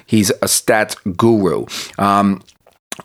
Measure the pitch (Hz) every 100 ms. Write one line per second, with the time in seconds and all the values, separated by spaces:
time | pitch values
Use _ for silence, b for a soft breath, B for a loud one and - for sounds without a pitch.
0 | - 110 101 - 98 - - 110 104 -
1 | 104 85 117 113 92 57 57 B B -
2 | 101 101 101 95 - _ _ _ _ -